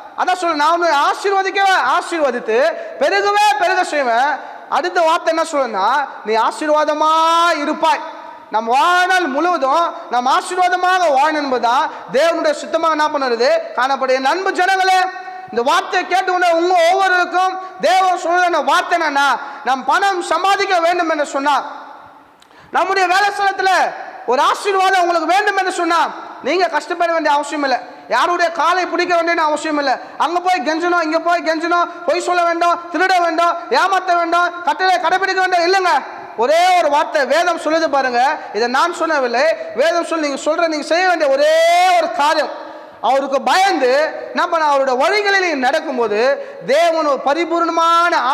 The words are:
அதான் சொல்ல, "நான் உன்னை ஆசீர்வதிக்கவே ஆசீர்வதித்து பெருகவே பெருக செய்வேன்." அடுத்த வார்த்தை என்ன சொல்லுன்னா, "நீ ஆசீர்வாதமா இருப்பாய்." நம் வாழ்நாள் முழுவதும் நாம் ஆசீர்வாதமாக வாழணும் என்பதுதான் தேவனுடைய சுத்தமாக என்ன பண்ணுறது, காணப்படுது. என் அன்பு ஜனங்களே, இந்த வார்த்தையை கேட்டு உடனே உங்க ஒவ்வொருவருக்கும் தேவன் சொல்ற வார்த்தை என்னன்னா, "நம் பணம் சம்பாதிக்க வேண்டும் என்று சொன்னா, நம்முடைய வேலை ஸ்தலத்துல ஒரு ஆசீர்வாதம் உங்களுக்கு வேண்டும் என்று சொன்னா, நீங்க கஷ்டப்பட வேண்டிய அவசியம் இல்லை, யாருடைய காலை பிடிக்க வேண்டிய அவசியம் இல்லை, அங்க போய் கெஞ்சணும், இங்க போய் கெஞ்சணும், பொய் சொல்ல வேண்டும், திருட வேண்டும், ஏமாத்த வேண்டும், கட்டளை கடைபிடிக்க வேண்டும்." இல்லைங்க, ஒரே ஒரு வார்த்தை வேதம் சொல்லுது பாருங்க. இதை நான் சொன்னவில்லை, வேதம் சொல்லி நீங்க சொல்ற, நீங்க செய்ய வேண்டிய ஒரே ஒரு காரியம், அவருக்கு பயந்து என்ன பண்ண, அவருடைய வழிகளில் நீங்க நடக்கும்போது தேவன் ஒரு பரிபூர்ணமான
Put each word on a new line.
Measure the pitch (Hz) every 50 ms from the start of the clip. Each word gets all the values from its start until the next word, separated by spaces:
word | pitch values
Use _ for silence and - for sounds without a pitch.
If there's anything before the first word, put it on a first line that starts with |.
| - - - -
அதான் | 233 349 370
சொல்ல, | 359 349 339 320
"நான் | 294 294 311
உன்னை | 339 349 349 330
ஆசீர்வதிக்கவே | 302 277 302 359 403 - - 403 392 381 381 381 370 392 392 392 370 330 262
ஆசீர்வதித்து | 247 294 349 359 - 349 330 294 262 233 240 - - 220 233 285 330 - - - - - -
பெருகவே | 262 311 381 403 392 403 403 415 415 415 403 415
பெருக | 381 349 381 370 349
செய்வேன்." | 359 - 294 269 240 226 233 262 294 294 262 - - - - - -
அடுத்த | - 262 294 359 359 359
வார்த்தை | 330 320 330 349 330 330 320
என்ன | 330 320
சொல்லுன்னா, | 320 311 285 269 233 220 190 190 220 262 294 277 - - - -
"நீ | 208 220
ஆசீர்வாதமா | 220 233 262 - - 311 302 302 302 302 294 302 302 311 311 311 320 320 330 330 339 339 349 330 302
இருப்பாய்." | 294 294 311 - 320 320 302 - - - - - - - - - - -
நம் | 202 220 226
வாழ்நாள் | 233 247 269 302 349 359 359 359 359 370 370 349 285
முழுவதும் | 262 285 320 359 349 311 269 262 277 330 339 330 339 - - -
நாம் | 233 247 247 269
ஆசீர்வாதமாக | 302 359 359 359 359 370 359 359 359 359 370 359 370 370 359 320
வாழணும் | 277 262 277 311 311
என்பதுதான் | 302 285 269 254 240 226 233 240 277 311 285 - - - - 170
தேவனுடைய | 254 311 339 330 330 320 311
சுத்தமாக | 285 294 - 233 - 320 330 320 311
என்ன | 302 302 302
பண்ணுறது, | 302 285 269 254 233 226 240 277 330 330 330 - -
காணப்படுது. | - 247 269 269 254 262 262
என் | 254 262 262
அன்பு | 269 311 359 381 381
ஜனங்களே, | 320 285 359 370 381 381 370 381 370 370 370 370 370 - - - - - - -
இந்த | - 233 233
வார்த்தையை | 277 320 370 370 - - 359 359 359
கேட்டு | 349 381 381 392 359
உடனே | 359 359 349 330
உங்க | 330 330 359 381 349 330 339
ஒவ்வொருவருக்கும் | 370 381 392 381 359 359 349 349 - 359 370 370 370 370 - - - -
தேவன் | 190 302 359 381 381 370 359 349
சொல்ற | - 320 349 359 359 349 349 311 262
வார்த்தை | 262 311 359 349 359 359 339
என்னன்னா, | 330 302 277 277 285 277 247 - - - - - -
"நம் | 233 262 262 233
பணம் | - 302 359 403 392 392 359
சம்பாதிக்க | 339 - 311 330 381 392 403 392 403 392 381 339
வேண்டும் | 330 330 359 359 349 320
என்று | 320 302 285
சொன்னா, | 277 - 277 277 294 285 247 - - - - - - - - - - - - - - _ _ - _ - - - -
நம்முடைய | - - 339 370 381 392 370 349
வேலை | 359 392 415 403
ஸ்தலத்துல | 403 403 403 392 381 392 381 381 370 330 262 170 - - - - - - -
ஒரு | - 240 277
ஆசீர்வாதம் | 302 370 427 - - 403 392 381 370 381 381 370
உங்களுக்கு | 349 349 349 339 320 302
வேண்டும் | 349 403 415 415 392 392
என்று | 370 370
சொன்னா, | 370 370 349 330 339 330 285 226 - - - - - - -
நீங்க | 240 320 370 359 330
கஷ்டப்பட | - 294 294 - 349 339 349 330
வேண்டிய | 330 330 311 302 285
அவசியம் | 294 294 294 311 302 285
இல்லை, | 269 254 233 - - - - - -
யாருடைய | 202 240 277 339 349 349 349 330
காலை | 330 - 285 330 359 370 349
பிடிக்க | 339 320 339 359 359 359
வேண்டிய | 339 330 339 339 330
அவசியம் | 320 302 302 294 302 320 302 294
இல்லை, | 285 269 240 208 - - - -
அங்க | 233 294 339 359
போய் | 349 370 370 349
கெஞ்சணும், | 254 294 320 320 339 349 359 349
இங்க | 330 311 320 330
போய் | 320 339 349 349
கெஞ்சணும், | 294 311 330 311 330 339 349 349 339 330 339 - -
பொய் | - 302 359
சொல்ல | 349 349 349 349 339
வேண்டும், | 339 339 339 349 349 339 339 339 339
திருட | - 311 370 381 381 359
வேண்டும், | 349 339 320 320 339 339 339 339 - -
ஏமாத்த | 226 277 339 370 381 370 370 370 349 349
வேண்டும், | 339 339 339 349 349 349 349 349 -
கட்டளை | - 302 311 370 381 359
கடைபிடிக்க | 349 349 - 370 370 392 381 370 381 370
வேண்டும்." | 370 370 349 330 349 381
இல்லைங்க, | 392 370 349 311 269 - - - - - - - -
ஒரே | 226 262 311 330 359 370 359 359
ஒரு | 330 294
வார்த்தை | 285 294 320 311 285 311 269
வேதம் | 240 269 320 339 349 339 320
சொல்லுது | - 302 311 330 320 302
பாருங்க. | 269 277 262 254 240 240 254 277 311 285 - - -
இதை | 208 233 240
நான் | 247 269 320 349 349
சொன்னவில்லை, | - 320 330 311 285 262 240 233 240 285 320 320 - - - -
வேதம் | 214 285 330 339 339 330
சொல்லி | 339 330 330 302 285
நீங்க | 269 269 - 294
சொல்ற, | 311 339 339 330
நீங்க | 311 294 269
செய்ய | - 311 349 370 370
வேண்டிய | 349 330 311 277
ஒரே | 269 277 294 302 320 320 330 339 339 349 359 370 359 349
ஒரு | 320 339
காரியம், | 339 - 285 302 320 311 285 - - - - - - - - - - -
அவருக்கு | - 214 262 277 277 277 269 269
பயந்து | 226 247 294 370 381 392 370 302 269 247 254 285 311 294 - - - - -
என்ன | 262 330 349
பண்ண, | 349 330 311
அவருடைய | 294 285 277 269 262 254 247
வழிகளில் | 285 339 403 415 403 403 392 392
நீங்க | 370 349 311
நடக்கும்போது | 277 254 254 285 320 - 311 269 247 233 214 208 208 240 269 277 277 - - - - 165
தேவன் | 180 262 302 339 339 320 320 311
ஒரு | 294 269 254 -
பரிபூர்ணமான | 269 285 320 339 320 330 339 339 330 339 339 330 330 339 339 339 349 339 294 247 254